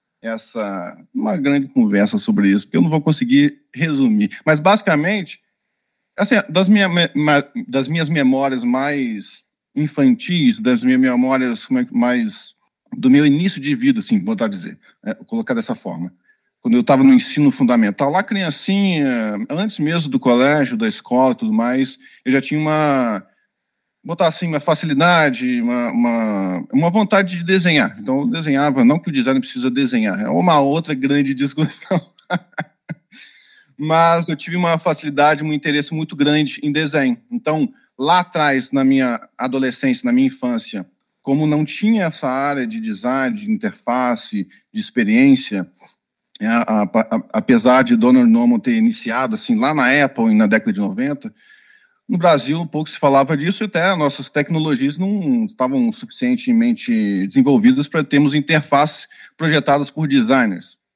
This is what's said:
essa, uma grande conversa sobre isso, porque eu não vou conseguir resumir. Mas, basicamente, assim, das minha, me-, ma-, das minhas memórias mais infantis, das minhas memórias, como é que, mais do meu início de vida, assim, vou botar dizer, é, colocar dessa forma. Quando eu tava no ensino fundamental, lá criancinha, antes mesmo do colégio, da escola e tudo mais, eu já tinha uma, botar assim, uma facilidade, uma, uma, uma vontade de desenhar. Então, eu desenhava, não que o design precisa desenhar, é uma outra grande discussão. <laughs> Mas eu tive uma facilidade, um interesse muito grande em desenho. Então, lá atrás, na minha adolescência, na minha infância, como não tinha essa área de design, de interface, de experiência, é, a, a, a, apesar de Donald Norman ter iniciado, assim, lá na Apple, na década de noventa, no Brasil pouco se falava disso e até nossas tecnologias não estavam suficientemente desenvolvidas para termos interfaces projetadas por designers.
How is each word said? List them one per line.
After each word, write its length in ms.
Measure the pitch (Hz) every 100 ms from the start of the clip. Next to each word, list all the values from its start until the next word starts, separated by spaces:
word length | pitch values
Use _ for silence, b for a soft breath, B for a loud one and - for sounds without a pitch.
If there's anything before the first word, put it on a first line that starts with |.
| _ _
essa, 800 | 113 113 - 117 101 95 87 - _
uma 220 | - - 165
grande 300 | 139 143 135
conversa 480 | 131 107 101 104 104
sobre 320 | - 104 98
isso, 160 | 101 -
porque 100 | 120
eu 40 |
não 80 | 165
vou 120 | 156
conseguir 600 | 160 151 120 139 147 - _
resumir. 640 | 123 160 139 127 107 104 - -
Mas, 140 | 156
basicamente, 800 | 185 214 190 147 170 214 165 - _ _ _ _ _ _ _ -
assim, 200 | 208 214 -
das 220 | 170 190
minha, 200 | 208 190
me-, 200 | 175 165 147
ma-, 280 | 151 143 143 120 120
das 200 | 135 131
minhas 220 | 165 151
memórias 540 | 160 131 131 135 131
mais 800 | 120 131 143 143 123 104 - - _ _ _ 139
infantis, 840 | 151 - 135 117 - 175 131 110
das 240 | 117 120
minhas 160 | 127 127
memórias, 680 | 131 123 131 131 127 110 -
como 140 | 127
é 60 | 123
que, 100 | 120
mais 580 | 123 123 110 - - _ _ _ _ -
do 140 | 131
meu 160 | 139 151
início 340 | 147 185 143
de 140 | 139 123
vida, 240 | 131 113
assim, 180 | 98 104
vou 80 | 95
botar 200 | 110 110
dizer, 300 | 95 - - b _ 107
é, 80 |
colocar 400 | - - 113 110
dessa 220 | 117 110 110
forma. 380 | 95 87 90 - _ _ _ _
Quando 140 | 117 120
eu 80 |
tava 200 | 117 135
no 100 | 135
ensino 360 | 127 - 147 143
fundamental, 600 | - 120 120 107 101 139
lá 100 | 180
criancinha, 1120 | 202 196 170 - - 196 196 165 139 120 107 104 107
antes 300 | 156 214 -
mesmo 300 | 151 170 151
do 100 | 127
colégio, 560 | 127 120 135 151 127 113
da 120 | 113
escola 440 | - - 123 131
e 40 | 120
tudo 180 | 110
mais, 440 | 110 120 131 131 - b b 131
eu 80 |
já 80 | 135
tinha 180 | 131 156
uma, 680 | 156 151 147 135 117 101 - _ _ _ _ _ _ _
botar 240 | 165 170 170
assim, 200 | - 170
uma 120 | 147
facilidade, 1040 | 165 156 165 139 170 170 147 120 127 120
uma, 300 | 117 123 120
uma, 760 | 117 120 117 110 101 92 90 -
uma 160 | 135 170
vontade 480 | 208 202 202 185 180
de 60 |
desenhar. 540 | 170 190 175 147 104 95
Então, 220 | 107 135
eu 60 | 127
desenhava, 560 | 165 156 135 147 131
não 160 | 120 165
que 100 | 175
o 40 |
design 260 | 139 120 135
precisa 320 | 123 127 127
desenhar, 480 | 123 127 120 107 95
é 100 | 113
uma 300 | 170 180 151
outra 340 | 139 160 160
grande 400 | 131 135 143 139
discussão. 680 | 131 139 151 156 - - 175 - _ -
<laughs> 1500 | 180 - - - _ - - _ - - _ _ _ _ -
Mas 460 | 151 165 165 170 170
eu 80 | 151
tive 220 | - 175
uma 200 | 175 160
facilidade, 640 | 180 147 151 143 151 147
um 120 | 156
interesse 400 | 147 156 147 139
muito 200 | 156 151
grande 460 | 151 143 151 139 -
em 80 | 147
desenho. 480 | 147 151 147 131 120 _
Então, 400 | 120 156 156 131 b b -
lá 200 | 143 180
atrás, 520 | 175 165 147 135 123
na 140 | 139 135
minha 340 | 135 127 113 - -
adolescência, 680 | 127 135 131 117 135 120 123
na 80 |
minha 140 | 123 135
infância, 580 | 131 123 117 - 101 - _ _ _
como 240 | 135 143 151
não 200 | 151 151
tinha 400 | - 214 226 170
essa 240 | - 139
área 360 | 131 143 143 117
de 140 | 113
design, 580 | 110 95 123 135 131 104
de 140 | 104
interface, 960 | 104 104 - - 127 123 113 - 104 92 b _
de 60 | 107
experiência, 880 | 104 123 104 113 139 131 - 98 90 b b _ _ _ _ -
é, 80 | 107
a, 140 | 117
a, 220 | - 110
a, 400 | 101 110 - 110 -
apesar 500 | 107 - 117 120 127
de 140 | 123 117
Donald 320 | 120 127 117
Norman 300 | 117 120 117
ter 180 | 120 113
iniciado, 580 | 113 107 117 120 127 107
assim, 200 | - 110
lá 180 | 135
na 320 | 151 123 143 135
Apple, 280 | - 113
na 140 | 107 104
década 240 | 107 113
de 80 | 98
noventa, 540 | 101 98 139 143 110 b b b b b b b -
no 100 | 180
Brasil 480 | 175 147 123 165 160
pouco 240 | 151 156
se 80 | -
falava 380 | 147 139 135 143
disso 280 | 165 -
e 20 | 214
até 280 | 165 180 175
nossas 340 | 147 139 135
tecnologias 680 | 151 143 160 156 123 139 151
não 480 | 190 208 156 120 107
estavam 460 | - 127 135 117
suficientemente 1400 | - 117 - 123 120 - 113 120 113 - 113 104 95 98
desenvolvidas 600 | 139 131 127 117 131 147
para 160 | 160
termos 300 | 147 143 147
interfaces 760 | 147 143 156 - 139 156 - - B B -
projetadas 540 | 165 151 143 143 139
por 160 | 151 151
designers. 720 | 135 113 131 110 87 - _ _